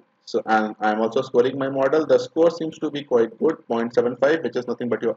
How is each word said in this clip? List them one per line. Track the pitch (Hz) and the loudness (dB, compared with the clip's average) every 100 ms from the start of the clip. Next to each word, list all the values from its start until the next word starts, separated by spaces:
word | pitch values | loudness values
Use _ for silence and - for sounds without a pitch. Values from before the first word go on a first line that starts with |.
| - _ - | -10 _ -8
So | 113 - | -6 0
I'm, | 110 107 - | 0 0 -2
I'm | 107 107 | -2 0
also | 113 135 | 0 -2
scoring | 127 127 123 135 | 0 2 2 0
my | 135 | -4
model. | 135 135 156 147 | -2 0 0 4
The | 127 | 2
score | 123 160 170 | 2 2 2
seems | 165 160 - | 2 -6 -6
to | 156 | -6
be | 143 | -6
quite | 143 120 113 - | -2 2 0 0
good, | 156 156 - | -2 -2 -4
point | 117 117 | -4 0
seven | 120 120 123 | 0 0 0
five, | 139 160 | 2 2
which | 120 127 | -2 -6
is | 120 | -6
nothing | 117 123 | -6 -4
but | 113 | -2
your | 117 | -2